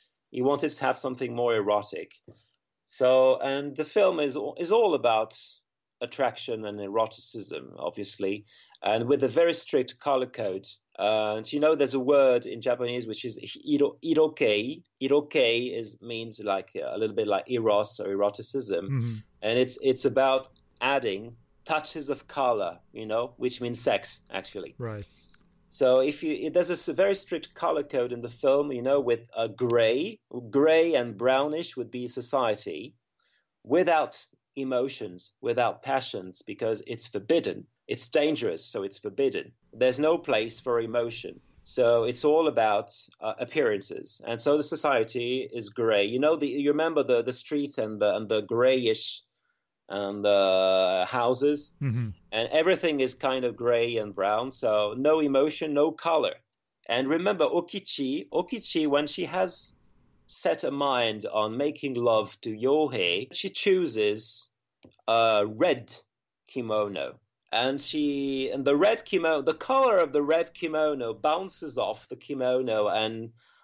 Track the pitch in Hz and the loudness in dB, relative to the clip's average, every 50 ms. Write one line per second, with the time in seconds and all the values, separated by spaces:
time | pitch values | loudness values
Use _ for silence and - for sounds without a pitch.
0 | _ _ _ _ _ _ - 127 123 139 143 135 160 151 - - 143 127 131 - | _ _ _ _ _ _ -4 0 0 2 2 2 0 -4 -4 -2 -2 -2 -2 -2
1 | - 131 127 123 131 120 120 120 120 120 117 107 98 104 104 104 101 - 98 87 | -4 -6 -6 -6 -6 -6 -2 0 0 2 2 2 2 2 0 0 0 -4 -8 -12
2 | 80 - - _ _ - - _ _ _ _ _ _ _ _ _ _ - - - | -12 -14 -18 _ _ -20 -20 _ _ _ _ _ _ _ _ _ _ -14 -2 2
3 | 127 127 131 131 131 131 131 131 123 135 135 143 143 147 139 151 147 - - 214 | 4 4 6 6 6 6 4 4 0 -2 -4 -4 -6 -6 -6 -6 -6 -2 2 4
4 | 202 185 175 160 147 139 127 147 107 143 - - 175 165 214 240 226 190 156 127 | 4 4 4 2 -2 -2 -2 -4 -6 -8 -6 -8 -2 0 2 4 4 4 2 2
5 | 120 120 113 110 110 - - - - - - _ _ _ _ _ _ _ _ _ | 2 2 2 2 0 -2 -6 -14 -18 -20 -20 _ _ _ _ _ _ _ _ _
6 | 123 120 - - 135 120 - - - - 117 110 110 104 104 104 101 98 101 113 | -12 -8 -2 -2 -2 -2 -2 -4 -6 -6 -6 -6 -6 -8 -8 -8 -8 -4 -2 -2
7 | 113 107 - - - - - 113 95 - 87 71 65 - - - 78 87 87 101 | -2 -2 -4 -10 -14 -12 -12 -12 -12 -12 -12 -12 -12 -14 -12 -8 -8 -8 -6 -8
8 | 101 - - - 98 95 101 107 104 _ - - - _ _ _ - 98 107 113 | -10 -10 -6 -4 -4 -4 -4 -4 -8 _ -20 -20 -20 _ _ _ -2 0 0 0
9 | 117 120 143 - 135 123 113 165 170 170 160 - - - - 135 127 - - - | 2 0 2 2 2 2 2 2 2 2 2 -2 -4 -2 -2 -2 -2 -2 -8 -8
10 | - 143 135 131 127 123 - - 107 98 92 98 98 - - - _ _ - - | -2 -2 0 0 0 -4 -6 -6 -6 -4 -6 -6 -10 -14 -20 -20 _ _ -6 -2
11 | 98 107 110 110 107 107 107 110 110 - 147 143 151 156 160 143 139 123 131 135 | 0 0 2 2 0 0 -2 -4 -4 -6 -2 2 2 2 4 2 2 0 0 0
12 | 127 139 143 139 135 131 123 120 120 104 107 117 110 123 120 123 123 120 120 123 | 2 4 6 6 6 6 6 4 0 -4 -8 -4 -2 -2 -2 0 -2 -4 -4 -4
13 | 113 110 104 - - 120 107 - - - - - - 151 147 139 143 - - _ | -6 -6 -8 -8 -8 -8 -10 -10 -14 -16 -16 -10 -2 0 2 2 2 2 0 _
14 | - 165 156 160 156 156 - - - 110 104 104 110 131 160 - - _ _ _ | -2 2 4 4 4 2 2 2 2 2 2 2 0 -2 -6 -10 -14 _ _ _
15 | 131 131 143 147 147 147 - 147 127 117 117 117 123 123 87 117 113 101 104 - | 0 2 2 2 2 2 2 2 4 4 2 2 -2 -4 -4 -6 -8 -10 -12 -16
16 | 101 117 117 113 113 113 107 - 104 101 98 95 92 - - 92 69 60 - 104 | -12 -10 -10 -8 -10 -10 -12 -6 -4 -2 -2 -2 -4 -8 -10 -8 -8 -6 -4 -2
17 | 110 107 104 117 107 104 101 95 - - 127 117 110 110 101 104 107 - - - | -4 -2 0 -2 0 0 0 -2 -2 -2 -2 0 2 4 4 2 2 0 -4 -6
18 | 95 95 98 98 101 104 104 - - - - 139 117 98 92 85 98 113 139 127 | -4 -4 0 0 0 0 0 -4 -8 -6 -6 -6 -4 -2 -2 -2 -2 -2 -2 -2
19 | 117 117 113 107 - _ _ _ - 107 117 127 127 127 - - - 135 127 131 | -2 -4 -6 -8 -12 _ _ _ -2 0 2 2 2 0 -2 -2 0 0 0 2
20 | - 131 - 131 135 135 135 131 - - _ _ _ _ _ - 120 135 139 139 | 0 0 2 2 4 4 2 0 -2 -6 _ _ _ _ _ -4 -2 0 0 0
21 | 127 107 95 98 110 120 117 - _ _ _ _ _ - 156 151 151 - - 160 | 0 -2 -4 -6 -8 -12 -18 -20 _ _ _ _ _ -4 -4 -4 -4 -6 -10 -8
22 | 139 139 139 - - - - 143 131 123 117 104 95 85 85 - _ _ - 110 | -6 -6 -6 -8 -10 -8 -4 0 0 2 2 0 -2 -4 -6 -10 _ _ -14 -12
23 | 110 107 110 117 120 - - - 120 123 - - 123 120 117 113 - 127 107 98 | -6 -4 -2 -2 -2 -4 -6 -6 -4 -4 -4 -4 -6 -6 -6 -2 0 0 0 0
24 | - - - - - - - 95 - - - 98 82 71 - - 120 113 107 104 | -2 -6 -12 -14 -14 -10 -10 -10 -10 -10 -12 -12 -12 -12 -12 -10 -10 -10 -10 -10
25 | 98 - _ _ _ _ _ _ _ _ _ _ _ _ - - 135 127 127 131 | -14 -16 _ _ _ _ _ _ _ _ _ _ _ _ -2 2 4 6 6 6
26 | 131 147 147 - 170 156 151 - 131 156 - 180 175 180 175 165 - 170 139 170 | 4 2 0 -2 -4 -4 -4 -4 -4 0 0 0 2 0 -2 -4 -4 -4 0 2
27 | 190 202 202 196 - - 180 156 - - _ - 170 170 160 147 143 - - 127 | 2 2 0 -2 -4 -6 -8 -8 -8 -12 _ -4 -2 0 0 -2 -2 -2 -2 -2
28 | 120 123 123 120 117 117 - - - 135 135 143 147 147 131 120 120 135 143 143 | -2 -2 -4 -6 -8 -10 -6 0 2 2 4 4 2 0 -4 -4 0 2 2 2
29 | 131 123 117 117 - - - 113 113 107 95 - 127 120 120 120 113 110 120 139 | 2 2 0 -2 -2 -6 -4 -4 -4 -4 -2 -2 0 2 4 4 4 4 4 2
30 | 175 220 214 - _ _ - 127 120 110 117 139 147 156 160 165 165 170 160 127 | -2 -4 -8 -12 _ _ -12 -12 -8 0 2 4 6 6 6 6 6 4 2 2
31 | 120 120 107 98 120 131 131 135 143 151 151 165 170 - - 127 117 113 - 123 | 0 -2 -4 -2 2 2 2 2 2 0 -2 -4 -6 -8 -8 -10 -10 -8 -8 -8
32 | 123 120 - 127 117 - 147 135 123 113 104 - - 98 80 76 113 - - _ | -8 -8 -8 -8 -6 -2 -2 0 0 0 -2 -4 -6 -10 -10 -10 -12 -14 -18 _
33 | _ _ _ _ _ _ _ _ _ _ _ _ _ 110 139 175 180 175 165 156 | _ _ _ _ _ _ _ _ _ _ _ _ _ 0 2 2 4 4 2 2
34 | 135 - - - - - _ _ _ _ _ 135 135 131 127 123 131 135 131 - | 0 -2 -6 -12 -18 -20 _ _ _ _ _ -8 -4 -2 0 0 0 -2 -4 -8
35 | 113 95 90 90 - - _ _ - 120 117 123 120 107 - - - 143 135 131 | -10 -12 -12 -14 -18 -20 _ _ -4 -2 0 2 0 0 -2 -4 -4 -4 -2 -2
36 | 123 - - 101 90 92 - - - - 104 - 120 110 113 - - - 117 113 | -2 -4 -8 -10 -10 -12 -14 -16 -14 -14 -10 -6 -4 -4 -4 -4 -6 -10 -10 -10
37 | - - - 101 - - 165 165 - 101 82 - - _ _ _ _ - - - | -10 -8 -8 -6 0 2 2 2 2 0 -4 -6 -10 _ _ _ _ -8 -6 -6
38 | - - - 151 147 156 151 - 120 98 80 - - - - 107 98 98 - - | -4 -2 0 2 2 2 0 0 -2 -4 -4 -6 -8 -8 -6 -6 -6 -8 -10 -10
39 | - 104 95 - 139 131 - 82 - - - _ _ _ - 113 127 127 120 139 | -12 -6 -2 0 0 0 0 -2 -6 -10 -16 _ _ _ -2 0 2 2 2 2
40 | 151 156 170 165 170 151 123 107 110 117 113 - - 127 120 117 113 113 113 120 | 2 2 2 2 0 0 0 0 0 -2 -6 -8 -4 -2 -2 0 -2 -2 -2 -2
41 | 117 117 117 - - - - - _ _ _ _ - - - 131 123 117 120 117 | -2 -2 -6 -10 -12 -14 -14 -18 _ _ _ _ -16 -4 0 4 6 6 6 6
42 | 110 123 123 - - 147 151 160 165 151 123 113 110 107 104 107 107 - - - | 4 2 0 0 2 4 4 6 4 4 4 4 4 4 2 2 0 -4 -10 -16
43 | - - _ _ - 110 - - - - - 156 135 113 104 95 87 - - - | -16 -18 _ _ -6 -6 -4 -4 -6 -4 0 0 2 2 2 0 -4 -8 -12 -12
44 | - - - - - - 117 113 - 143 147 151 143 - 165 - - 147 135 117 | -12 -12 -14 -12 -8 -8 -8 -2 2 2 2 2 2 -2 -4 -2 0 2 2 2
45 | 147 - - 123 120 120 127 131 120 - - 120 110 101 - 123 117 113 107 101 | 2 0 -2 -4 -4 -2 -2 -4 -4 -6 -8 -10 -10 -8 -4 -2 2 4 4 4
46 | 101 107 120 127 143 156 160 151 147 135 123 147 143 143 147 151 160 165 160 147 | 4 2 0 2 2 2 2 2 0 -2 -2 0 2 2 2 2 0 0 0 0
47 | 135 123 123 117 113 127 127 - - - 151 147 143 139 - 131 110 107 110 104 | 2 4 2 2 2 0 -4 -6 -6 -4 -4 -2 -2 -4 -4 -4 -4 -4 -2 0
48 | 107 104 98 107 110 101 110 107 101 - 117 117 123 131 131 131 123 110 110 - | 2 2 2 0 0 0 -2 -2 0 0 2 2 4 4 4 4 2 0 0 0
49 | - - - - - _ _ _ _ _ _ _ _ _ _ _ _ - 98 101 | -2 -6 -8 -10 -14 _ _ _ _ _ _ _ _ _ _ _ _ -8 -6 -6
50 | 101 98 104 101 101 104 101 98 98 95 92 95 95 95 95 95 92 90 95 92 | -4 -4 -4 0 2 4 4 6 6 4 4 4 4 4 4 4 4 4 2 0
51 | 90 - 127 123 117 123 127 123 139 147 147 147 - - - - 143 131 110 123 | 0 0 0 0 2 2 2 2 2 2 0 0 -4 -10 -10 -6 -4 -4 -2 -2
52 | 117 107 - - _ _ 104 110 117 - - 160 160 185 180 - 180 165 147 139 | -4 -6 -8 -14 _ _ -4 -4 -2 0 0 2 4 2 2 2 0 0 0 0
53 | 131 123 - - - 131 131 131 127 120 - - 117 120 120 117 117 120 117 113 | 0 -2 -2 -2 -2 -2 -2 0 -2 -4 -4 -2 0 2 2 2 2 0 -2 -4
54 | 104 104 92 101 95 101 107 110 123 131 - - 127 113 107 107 104 104 113 127 | -4 -4 -2 -2 0 2 2 0 -2 -4 -6 -2 0 2 2 2 2 0 -2 0
55 | 135 151 156 160 151 139 135 135 151 156 147 - 160 156 143 143 151 165 160 - | 2 4 4 4 4 4 4 4 4 2 0 -2 -4 -2 2 2 2 2 0 -2
56 | - 170 165 156 117 87 - - _ _ _ _ _ _ _ _ _ - 113 123 | -2 0 2 2 2 0 -2 -6 _ _ _ _ _ _ _ _ _ -2 -2 0
57 | 135 135 156 165 180 202 202 165 151 - 143 175 170 - - 196 - - - - | 0 0 0 0 0 0 0 2 2 2 2 0 -2 -4 -8 -10 -8 -6 -6 -4
58 | 139 127 139 175 196 - - 165 180 - 254 214 - - - 165 156 147 139 143 | -4 -4 -4 -6 -6 -4 -4 -4 -4 -4 -6 -8 -6 -4 -2 0 2 2 2 0
59 | 151 151 - 190 175 143 165 185 190 180 - - - - - _ _ _ _ _ | 0 -2 -4 -6 -6 -4 -2 -2 -2 -2 -4 -8 -12 -14 -16 _ _ _ _ _
60 | _ _ _ _ _ - - - - 170 165 160 - 135 143 143 143 139 131 123 | _ _ _ _ _ -14 -10 -4 -2 -2 -2 -2 -4 -4 -2 -2 0 0 2 2
61 | 117 110 107 104 98 - - 107 107 107 113 127 143 156 - - - 135 127 120 | 0 0 -2 -4 -6 -2 0 0 0 0 0 -2 -2 -2 -4 -4 -6 -6 -2 0
62 | 120 117 113 107 104 92 - - - 117 110 107 120 131 147 156 156 131 123 104 | 2 4 4 4 2 -2 -6 -12 -10 -10 -6 -2 0 2 4 4 2 0 0 0
63 | 90 87 87 98 131 131 - - - 190 - - - 202 185 185 175 131 113 110 | 0 0 0 -2 -4 -6 -6 -6 -6 -4 -6 -2 2 2 2 4 2 0 0 0
64 | 104 104 107 110 - - - - - - _ _ _ _ _ _ - - _ _ | 0 0 0 -2 -6 -8 -8 -10 -12 -14 _ _ _ _ _ _ -20 -20 _ _
65 | _ - 113 117 113 113 110 104 104 110 110 113 170 180 139 123 113 - - - | _ 0 2 4 4 4 4 2 2 0 0 2 2 2 2 0 -4 -10 -18 -18
66 | - _ _ _ _ _ _ _ _ - - 131 120 110 107 107 104 104 98 76 | -20 _ _ _ _ _ _ _ _ -10 -8 -8 -4 -2 0 0 0 -2 -4 -6
67 | 67 64 - - _ _ _ _ _ _ - 113 123 135 139 139 - - - 151 | -6 -8 -10 -14 _ _ _ _ _ _ -2 0 0 0 -2 -2 -6 -6 -4 -2
68 | 147 143 143 139 139 139 135 135 135 - 107 139 131 139 147 147 185 214 233 - | -2 0 -2 -2 -2 -2 -2 -4 -4 -4 -4 0 2 4 4 6 6 4 4 2
69 | - - 202 175 165 160 156 143 135 160 156 - - - 262 269 269 247 208 180 | -2 -2 0 0 2 2 2 2 2 0 -2 -2 -2 0 4 4 6 6 6 4
70 | 165 139 143 147 143 143 160 170 170 - - - 170 160 156 156 156 151 147 131 | 4 4 2 2 2 4 2 2 0 -2 -6 -8 -6 -4 0 0 0 0 0 -2
71 | 120 113 107 104 - 151 156 180 196 185 - - 160 143 117 123 104 98 110 - | -4 -6 -4 -2 0 0 0 0 -2 -6 -10 -12 -12 -8 -4 -2 -2 -2 -4 -6
72 | - - 131 120 - - 143 131 127 127 127 131 131 120 110 107 104 101 95 107 | -12 -14 -16 -14 -10 -8 -6 -2 0 0 2 2 0 0 0 2 2 2 0 0
73 | 110 110 113 113 113 117 - _ _ _ _ _ | -2 -2 -4 -6 -10 -12 -14 _ _ _ _ _